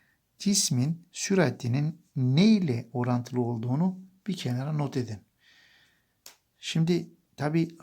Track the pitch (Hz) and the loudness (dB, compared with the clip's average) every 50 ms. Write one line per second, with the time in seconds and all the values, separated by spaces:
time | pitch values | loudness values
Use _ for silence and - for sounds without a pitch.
0 | _ _ _ _ _ _ _ - - 196 202 - - - 131 123 127 151 165 - | _ _ _ _ _ _ _ -4 -2 0 2 2 2 2 2 0 0 0 -2 -6
1 | - _ - - - - 196 185 160 127 120 - - 120 120 143 147 156 160 - | -8 _ -12 -8 -2 0 4 4 4 4 2 -2 -4 -2 0 0 0 -2 -4 -8
2 | _ _ - 143 127 127 131 156 196 220 220 202 180 147 117 117 - - - 123 | _ _ -4 -2 0 2 4 6 6 6 6 4 2 0 -2 -4 -4 -6 -4 -2
3 | 123 127 123 123 120 - 127 123 123 117 120 117 113 120 127 151 180 190 185 - | 0 0 0 -2 -2 -4 -4 -2 -2 -2 -2 -4 -4 -2 0 0 0 0 -2 -4
4 | - - _ _ - - 180 - - 123 123 123 135 151 156 147 143 131 - 135 | -14 -20 _ _ -8 -8 -8 -6 -4 -4 -4 -4 -4 -4 -4 -2 -4 -2 -2 -4
5 | 117 107 104 95 _ _ _ _ _ _ _ _ _ _ _ _ _ _ _ _ | -4 -4 -8 -12 _ _ _ _ _ _ _ _ _ _ _ _ _ _ _ _
6 | _ _ _ _ - - - _ _ _ _ _ - - - 165 160 165 175 165 | _ _ _ _ -20 -20 -20 _ _ _ _ _ -10 -4 0 0 2 2 2 0
7 | 165 - - _ _ _ _ - 135 151 156 165 165 165 - - | -2 -6 -16 _ _ _ _ -4 -4 0 0 0 0 -2 -6 -12